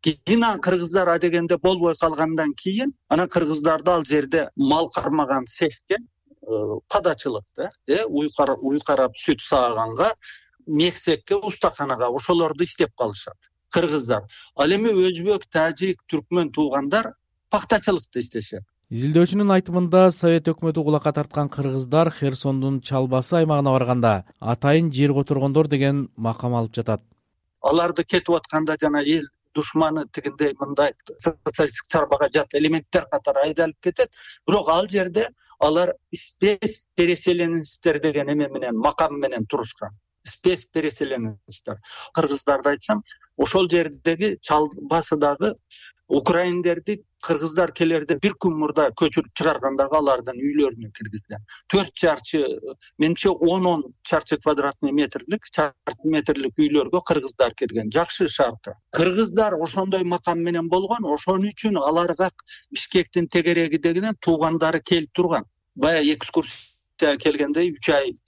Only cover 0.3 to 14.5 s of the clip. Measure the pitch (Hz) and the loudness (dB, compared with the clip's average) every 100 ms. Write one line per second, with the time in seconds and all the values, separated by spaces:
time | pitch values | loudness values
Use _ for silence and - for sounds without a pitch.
0.3 | 226 233 196 180 185 170 185 180 170 175 | 2 2 0 0 0 0 0 2 2 2
1.3 | 170 170 175 180 185 170 160 165 151 160 | 2 2 2 2 2 2 2 0 0 -2
2.3 | 160 156 - 190 196 269 - - 160 185 | 0 -2 -4 -4 -2 -4 -6 -2 0 0
3.3 | - 156 156 151 160 151 175 143 151 139 | 0 0 0 2 2 2 2 2 0 2
4.3 | 160 143 - 135 151 165 180 160 151 139 | 0 -2 0 2 2 0 -4 -2 0 0
5.3 | 135 127 - 165 - - 208 240 _ _ | -2 -4 -2 -2 -2 -4 -4 -4 _ _
6.3 | _ - 110 107 104 - 202 180 143 139 | _ -6 -4 -2 -6 -2 0 0 -2 -4
7.3 | 107 - - 175 - - 165 226 143 151 | -6 -8 -10 -10 -8 -2 -2 0 -2 -2
8.3 | - 139 135 135 147 - 139 127 - - | 0 0 0 -2 -2 0 2 0 0 -2
9.3 | 143 - 143 123 110 113 113 202 214 - | -2 0 2 2 0 -2 0 -2 -2 -10
10.3 | - _ _ - 151 175 175 - 156 - | -20 _ _ -4 0 0 0 -2 -2 0
11.3 | 196 202 - 180 - 143 123 123 127 123 | -2 -2 -2 -2 -2 -4 -2 -2 -2 0
12.3 | 175 160 143 117 - 113 - 117 101 - | 2 0 -2 -4 -2 -2 -2 -6 -6 -12
13.3 | - _ _ _ - 165 147 120 110 - | -16 _ _ _ 0 0 0 0 -2 -4
14.3 | - - | -18 -10